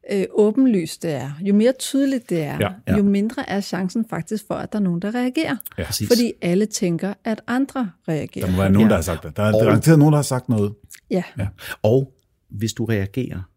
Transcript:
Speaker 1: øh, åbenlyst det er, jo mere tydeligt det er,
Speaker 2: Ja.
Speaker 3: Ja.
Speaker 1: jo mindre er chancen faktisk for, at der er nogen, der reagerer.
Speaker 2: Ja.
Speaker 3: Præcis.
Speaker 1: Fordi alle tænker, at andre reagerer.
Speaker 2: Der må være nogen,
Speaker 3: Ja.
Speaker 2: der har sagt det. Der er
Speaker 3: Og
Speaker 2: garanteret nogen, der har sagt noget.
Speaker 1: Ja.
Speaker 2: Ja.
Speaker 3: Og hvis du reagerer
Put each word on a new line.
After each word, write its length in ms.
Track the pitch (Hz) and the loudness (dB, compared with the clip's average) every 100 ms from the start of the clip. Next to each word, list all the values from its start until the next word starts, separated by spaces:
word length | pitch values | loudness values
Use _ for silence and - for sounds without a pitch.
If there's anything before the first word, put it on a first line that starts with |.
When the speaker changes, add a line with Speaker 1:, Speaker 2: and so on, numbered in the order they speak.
| - | -4
Speaker 1:
øh, 120 | 196 190 | -4 -2
åbenlyst 720 | - 214 214 262 202 160 - | 2 2 4 4 2 0 -6
det 80 | 170 | -6
er, 200 | 139 131 143 | -4 -6 -6
jo 120 | 196 | 0
mere 180 | 202 233 262 | 4 4 0
tydeligt 520 | - 269 277 269 - | -2 0 0 -2 -2
det 120 | 170 | -4
er, 140 | 147 135 | -2 -2
Speaker 2:
Ja. 80 | 101 185 - | -4 -4 0
Speaker 3:
Ja. 80 | 202 | 2
Speaker 1:
jo 60 | |
mindre 460 | 202 202 214 - - | 2 2 -2 -6 -6
er 100 | 196 | -6
chancen 440 | 196 180 185 233 226 | -4 -6 -4 -4 -6
faktisk 340 | - 160 214 - | -8 -6 -8 -6
for, 80 | |
at 180 | - - | -8 -6
der 60 | 214 | -2
er 40 | |
nogen, 200 | 190 170 | -2 -2
der 120 | 202 | -4
reagerer. 420 | 240 254 254 320 254 - - | -4 -2 -2 -4 -6 -8 -8
Speaker 2:
Ja. 60 | |
Speaker 3:
Præcis. 240 | 85 - 107 | -6 -4 2
Speaker 1:
Fordi 240 | 233 233 - | 2 2 -2
alle 240 | 175 180 214 | -2 0 0
tænker, 480 | - 180 165 190 208 | -2 -2 -2 -4 -8
at 160 | - 220 - | -6 -8 -4
andre 440 | 247 269 262 214 - - | -4 -2 -4 -8 -8 -6
reagerer. 380 | 156 - - 92 | -6 -6 -6 -2
Speaker 2:
Der 60 | |
må 60 | 92 | 0
være 120 | 98 | 4
nogen, 140 | 98 110 | 6 6
Speaker 3:
Ja. 40 | |
Speaker 2:
der 40 | |
har 80 | 98 | 4
sagt 200 | 82 82 | 0 -6
det. 120 | 82 76 | -6 -2
Der 60 | |
er 100 | 104 | 2
Speaker 3:
Og 80 | 107 | 4
Speaker 2:
garanteret 340 | 110 107 147 160 | 4 4 6 6
nogen, 140 | 151 | 6
der 60 | 151 | 4
har 40 | |
sagt 260 | 131 127 - | 0 -4 -2
noget. 240 | 110 101 107 _ - _ | 0 0 -4 _ -20 _
Speaker 1:
Ja. 120 | 185 180 - | -4 -4 -8
Speaker 2:
Ja. 80 | 98 - - - | -8 -8 -16 -2
Speaker 3:
Og 300 | 110 127 135 _ _ _ _ | 2 2 0 _ _ _ _
hvis 220 | 101 110 | -8 -6
du 120 | - | -6
reagerer 560 | 110 110 98 131 123 78 95 | -4 -2 -2 -6 -8 -10 -14